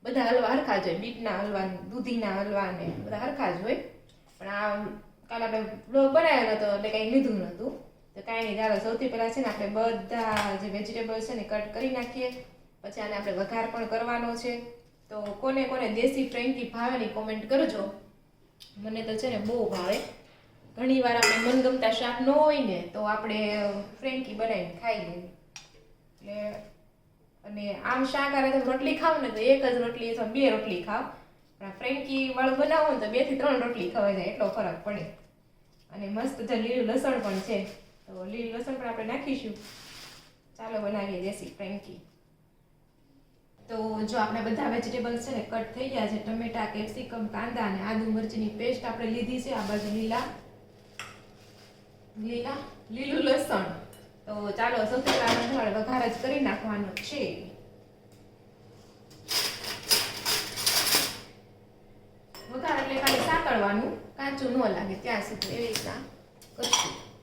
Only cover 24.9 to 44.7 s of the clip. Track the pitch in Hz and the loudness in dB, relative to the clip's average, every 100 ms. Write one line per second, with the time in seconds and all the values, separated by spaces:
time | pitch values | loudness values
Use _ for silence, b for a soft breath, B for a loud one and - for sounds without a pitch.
24.9 | 220 170 175 180 - - - - - - | -2 -2 -8 -12 -18 -20 -20 -20 -20 -20
25.9 | - _ _ 202 208 208 - - - - | -20 _ _ -10 -6 -6 -8 -14 -20 -20
26.9 | _ _ _ _ _ 208 208 202 196 214 | _ _ _ _ _ -12 -6 -6 -4 0
27.9 | 254 262 285 277 277 269 269 247 269 285 | 2 2 2 2 4 4 4 4 2 2
28.9 | - 320 302 254 214 240 269 262 247 233 | 2 4 4 0 2 6 6 6 2 0
29.9 | 240 226 233 220 254 269 214 214 180 170 | -2 -2 -2 -2 4 4 4 0 -4 -2
30.9 | 220 269 - - - _ _ 196 190 247 | -4 -4 -10 -20 -20 _ _ -14 -6 -4
31.9 | 277 269 269 262 254 262 262 302 311 302 | -2 -2 0 0 2 2 4 4 6 6
32.9 | 247 214 240 277 269 285 254 240 233 180 | 2 2 2 2 4 4 4 2 -2 -2
33.9 | 233 202 190 180 - 196 - 185 165 208 | 2 2 2 -2 0 0 0 -2 -2 -6
34.9 | 202 160 - - _ _ _ _ _ _ | -6 -8 -12 -20 _ _ _ _ _ _
35.9 | 202 202 214 262 - 220 226 220 254 214 | -10 -6 -2 -2 -4 -2 0 2 2 2
36.9 | 262 277 247 208 190 208 202 190 - - | 2 2 2 0 -2 0 -2 -2 -10 -18
37.9 | - - 190 185 226 233 233 269 262 240 | -20 -16 -12 -8 -6 -6 -6 -6 -6 -6
38.9 | 214 220 269 285 262 220 196 B B B | -6 -4 -4 -4 -4 -4 -10 B B B
39.9 | B B B B _ _ - 226 220 202 | B B B B _ _ -14 -6 -2 -2
40.9 | 208 196 180 190 208 - - 196 202 - | -2 -2 -2 -4 -6 -10 -10 -8 -8 -10
41.9 | - - _ _ _ _ _ _ _ _ | -18 -18 _ _ _ _ _ _ _ _
42.9 | _ _ - _ _ _ _ - 226 220 | _ _ -20 _ _ _ _ -8 -4 -2
43.9 | 220 214 240 214 226 220 220 226 | 0 0 2 2 0 0 0 2